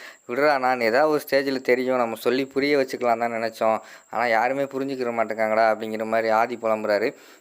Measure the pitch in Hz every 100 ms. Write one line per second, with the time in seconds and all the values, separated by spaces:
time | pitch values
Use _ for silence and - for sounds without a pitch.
0 | - - - 123 147 139 127 127 117 117
1 | 156 151 - 135 139 131 127 123 127 127
2 | 117 113 120 127 135 - 143 147 135 120
3 | 120 113 117 117 113 110 113 110 - -
4 | _ 110 120 110 120 135 139 135 135 131
5 | 120 117 110 110 110 110 113 107 113 110
6 | 110 113 113 110 120 120 113 110 107 101
7 | 113 - - -